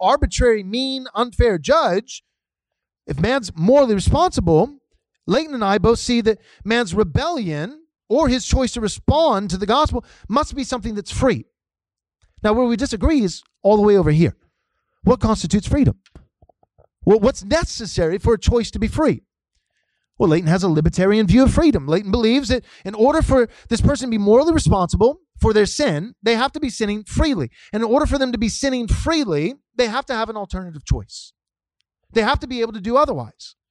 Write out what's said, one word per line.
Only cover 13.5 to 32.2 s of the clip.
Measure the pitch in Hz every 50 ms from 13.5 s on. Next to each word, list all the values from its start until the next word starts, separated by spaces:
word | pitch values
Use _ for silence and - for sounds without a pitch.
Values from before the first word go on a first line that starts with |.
| _ _
all | - 196 214
the | 208
way | 202 208 202
over | 196 165 156
here. | 151 160 170 104 - - _ _ _ _ _ _ _ _ _ _ _ _
What | - 214 254 202
constitutes | - 220 214 - - 156 196 208 -
freedom? | - - 294 240 123 - - _ _ _ - - _ _ _ _ _ _ _ _ _ _ _ _ _ _ _ -
Well, | - 208 220
what's | 196 262 - - 185
necessary | 202 285 330 349 - - - 220 165 - 185 170 160 185 214
for | - 233 226
a | -
choice | - - 240 240 220 -
to | - 202
be | 220
free? | 214 - 277 311 247 135 - - _ _ _ _ _ _ _ _ _ _ _ _ _ _ _ _ _ _
Well, | - 214 165
Leighton | 151 180 175 156
has | 175 190
a | 202 185
libertarian | 156 151 156 165 - 175 185 196 208 220 214
view | 170 190 254
of | 269 240
freedom. | - 294 339 302 220 165 135
Leighton | 143 165 196 208 190
believes | 220 247 220 226 240 285 269 202
that | 254 233 - _ - - -
in | 190 214
order | 214 226 277 294 320
for | - - 269 254 233 - - - - -
this | 233 -
person | - - 285 208 262 247
to |
be | 226 208
morally | 202 202 220 262 311 339
responsible | 320 302 - - 214 190 180 - - 175 214 254 302 - _ _ _ -
for | - 226
their | 208 214 202
sin, | 185 - - 294 226 156 147 185 247 - _
they | 196 226 233
have | 220 262 285
to | - 294
be | 302 247
sinning | - - 220 202 208 214 208
freely. | - - - 311 302 262 175 127 - - - - -
And | - 214
in | 233 220
order | 240 302 302
for | - 262
them | 277 262 254
to | 240 214
be | 233 202
sinning | - - - 277 254 247 233 190
freely, | - - - 294 330 311 277 196 156 147 156 214 277 - _ _ _
they | - 247 220
have | 220 269 277
to | - 247
have | 220 226 220
an | 220
alternative | 214 196 - - 185 185 175 160 139 -
choice. | - - 117 104 - - - - - _ _ _ _ _ _ _ _ _ _ _ _ _ _ _ _
They | - 226